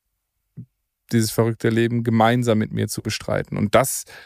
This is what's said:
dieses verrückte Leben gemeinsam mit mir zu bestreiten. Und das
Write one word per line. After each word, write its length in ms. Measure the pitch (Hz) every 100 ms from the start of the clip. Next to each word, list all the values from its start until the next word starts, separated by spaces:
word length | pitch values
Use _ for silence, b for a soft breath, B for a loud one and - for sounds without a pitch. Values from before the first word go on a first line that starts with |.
| _ _ _ _ _ - 123 _ _ _ -
dieses 200 | 117 107
verrückte 380 | - 113 110 120
Leben 340 | 113 117 120
gemeinsam 540 | 117 113 113 123 120 107
mit 140 | 101
mir 160 | 110 107
zu 140 | -
bestreiten. 560 | 110 - - 104 - -
Und 180 | 104 110
das 300 | 135 - - B